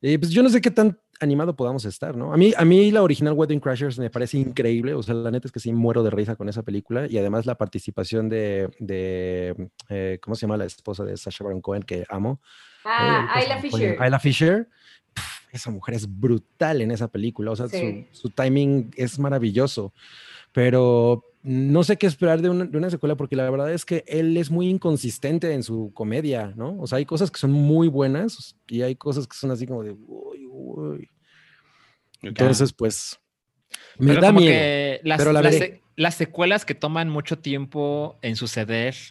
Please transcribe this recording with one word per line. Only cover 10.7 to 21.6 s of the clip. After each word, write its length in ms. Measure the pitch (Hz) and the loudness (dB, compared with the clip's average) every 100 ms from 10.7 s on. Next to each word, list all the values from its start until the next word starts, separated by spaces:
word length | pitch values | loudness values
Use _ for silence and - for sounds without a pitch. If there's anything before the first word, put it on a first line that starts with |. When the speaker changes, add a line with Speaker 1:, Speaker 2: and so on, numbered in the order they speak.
| - - 101 | -10 -12 -10
Speaker 1:
de 140 | 98 98 | -8 -10
Sacha 260 | - - | -12 -10
Baron 160 | 101 92 | -8 -8
Cohen 220 | 90 98 | -6 -8
que 220 | 98 90 87 | -6 -8 -8
amo? 320 | 101 101 135 _ - - _ 208 | -6 -6 -6 _ -20 -20 _ -4
Speaker 2:
Ah, 420 | 233 240 226 180 247 | 0 2 2 0 -2
Speaker 1:
Eh, 40 | |
Speaker 2:
Ayla 140 | 254 269 | -2 -2
Speaker 1:
ahorita 40 | |
se 40 | 277 | -4
me 40 | |
fue. 80 | 233 | -2
Speaker 2:
Fisher. 200 | 202 - | -2 0
Speaker 1:
Ayla 180 | 127 131 | 2 2
Fisher. 480 | 147 131 160 196 233 _ _ _ _ | 2 2 4 2 0 _ _ _ _
Pff, 260 | - - - _ | -14 -14 -16 _
esa 200 | 127 - | -12 -10
mujer 240 | 104 95 117 | -10 -6 -6
es 120 | 104 95 | -6 -2
brutal 640 | 120 117 - _ 156 151 | 0 0 -2 _ 0 0
en 100 | 110 | -2
esa 180 | 113 117 | -2 -4
película, 420 | 104 110 113 107 | -4 -6 -4 -6
o 40 | 110 | -4
sea, 100 | 120 | -6
Speaker 2:
Sí. 400 | 185 120 104 - | -4 -6 -6 -14
Speaker 1:
su, 80 | _ | _
su 80 | 117 | -12
timing 640 | - 131 135 143 139 113 - | -2 2 4 4 2 0 -4
es 240 | 127 135 | -6 -2
maravilloso, 760 | 139 139 117 101 135 - 98 _ - - - - _ | -2 0 0 2 0 -2 -8 _ -20 -20 -20 -20 _
pero 720 | - 123 127 123 120 117 120 _ _ | 2 4 6 4 4 4 2 _ _
no 420 | 139 131 | -4 -2